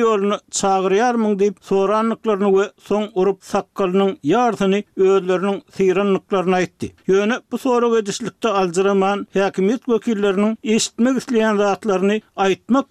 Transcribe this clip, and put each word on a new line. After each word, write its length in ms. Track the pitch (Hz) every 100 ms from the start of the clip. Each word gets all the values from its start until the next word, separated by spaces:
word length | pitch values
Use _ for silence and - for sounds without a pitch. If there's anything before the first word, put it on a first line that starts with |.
ýoluna 360 | 226 214 202 208 - -
çagyrýarmyň?" 720 | 196 190 185 190 247 240 214 202
diýip 160 | 202 202 -
soranlyklaryny 800 | 196 190 214 226 214 220 202 202 190
we 80 | 202 - -
soň 160 | 208 208 185
urup 180 | 190 196 -
sakkalynyň 580 | 202 - - 190 190 196 185 139
ýarsyny 500 | 208 247 196 196 202 202 -
özleriniň 600 | 190 196 180 180 196 196 - -
syýranlyklaryna 800 | 190 180 202 190 - 196 175 185
aýtdy. 260 | 175 - 95 - -
Ýöne 280 | 190 208 247 -
bu 80 | 240
sorak 360 | 262 240 240 226
edişlikde 460 | 202 - 202 - 233
aljyraman 800 | 202 185 170 196 202 190 202 196
häkimiýet 480 | 196 196 - 190 262 -
wekilleriniň 640 | 226 233 208 202 190 208 220
eşitmek 520 | 214 214 - - 240 262
isleýän 360 | - 233 220 202
zatlaryny 600 | 202 190 220 185 196 214 - -
aýtmak 500 | 196 185 - 254 -